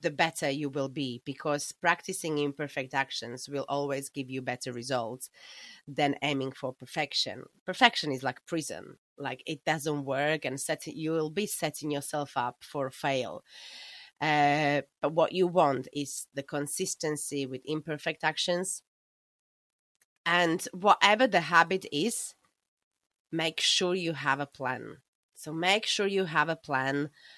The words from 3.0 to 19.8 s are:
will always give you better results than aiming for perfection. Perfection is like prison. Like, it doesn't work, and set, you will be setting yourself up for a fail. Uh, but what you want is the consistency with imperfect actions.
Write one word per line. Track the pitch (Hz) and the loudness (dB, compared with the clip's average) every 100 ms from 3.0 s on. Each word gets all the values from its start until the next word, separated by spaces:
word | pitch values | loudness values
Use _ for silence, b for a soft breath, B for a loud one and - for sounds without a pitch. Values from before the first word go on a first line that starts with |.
| 135 - 117 127 - | -2 -4 -8 -10 -8
will | 143 - | -6 -4
always | 143 143 139 139 | -2 -2 -4 -6
give | 143 131 | -8 -6
you | 131 | -6
better | 127 123 131 | -6 -6 -6
results | 120 123 127 113 127 - B B B B B - | -8 -2 -2 -2 -6 -12 B B B B B -8
than | 139 143 139 | 0 0 2
aiming | 143 139 135 | -2 -2 -4
for | 131 131 | -6 -10
perfection. | - 127 - 151 - - 101 - _ | -10 -8 -6 -2 -2 -2 -6 -14 _
Perfection | - 185 240 - 151 | -8 4 4 4 -2
is | 131 | -2
like | 131 - - | -4 -6 -6
prison. | 165 147 82 - - _ - | -6 -4 -8 -12 -18 _ -10
Like, | 139 127 - | -8 -8 -8
it | 156 - | -4 -2
doesn't | 156 151 147 139 | 0 0 -2 -2
work, | 131 147 156 139 | 0 0 0 -2
and | 135 | -4
set, | - 151 - | -4 -4 -6
you | - 156 | -6 -2
will | 160 156 | 0 0
be | 160 208 | -2 -4
setting | - 156 - 160 | -2 -4 -2 -2
yourself | 143 - 151 143 139 | -2 -2 -4 -2 -2
up | 123 - | -4 -6
for | - 147 135 | -8 -4 -4
a | |
fail. | - 147 135 117 78 B B B B B B B - | -2 0 0 -2 -6 B B B B B B B -2
Uh, | 151 151 147 147 147 143 - _ | 2 6 6 6 4 2 0 _
but | 147 | 0
what | 160 156 | 4 4
you | 180 180 | 4 4
want | 175 147 131 131 | 6 6 4 -2
is | 147 143 - - | -6 -6 -8 -8
the | 143 - 147 | -8 -4 -4
consistency | 147 - 185 - 160 147 - 143 135 | -4 -2 -4 -2 -2 -2 -4 -4 -4
with | 127 - | -6 -4
imperfect | 156 156 151 - 160 | -4 -4 -6 -6 -2
actions. | 156 156 - 175 185 - - _ _ _ _ _ _ _ _ _ | 0 0 0 0 -2 -6 -12 _ _ _ _ _ _ _ _ _